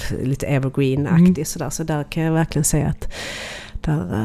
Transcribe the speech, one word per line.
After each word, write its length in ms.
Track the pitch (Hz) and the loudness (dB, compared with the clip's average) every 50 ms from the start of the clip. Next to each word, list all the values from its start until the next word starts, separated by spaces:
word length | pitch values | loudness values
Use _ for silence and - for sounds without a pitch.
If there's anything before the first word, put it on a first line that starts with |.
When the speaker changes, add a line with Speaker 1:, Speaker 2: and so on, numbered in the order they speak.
| - - 131 - - | -4 -4 -2 -2 -2
Speaker 1:
lite 240 | 131 139 - - | -2 -2 -2 -2
evergreen-aktig 920 | - 143 131 135 135 - 139 139 131 131 143 143 151 175 165 175 185 180 - | 0 0 0 0 0 0 0 2 2 2 0 2 4 6 6 8 6 6 4
Speaker 2:
Mm. 60 | 156 | 0
Speaker 1:
sådär. 260 | - - 170 147 120 | -4 -4 -6 -6 -4
Så 120 | - - 160 | -4 -4 -2
där 200 | 160 156 147 143 - | -2 -2 -2 -2 -4
kan 120 | - 165 160 | -2 -2 0
jag 100 | 160 160 | 2 2
verkligen 320 | 165 165 - - 147 151 | 2 2 2 0 0 0
se 180 | - - 151 135 | 2 2 2 2
att 260 | - - - - - - - - - - - - - - - - - - - | 0 -2 -2 -4 -6 -6 -8 -10 -10 -10 -10 -10 -10 -12 -12 -12 -12 -10 -6
där, 340 | - 160 151 151 180 175 - 104 110 | -4 -2 -2 -2 -2 -2 -2 -2 -2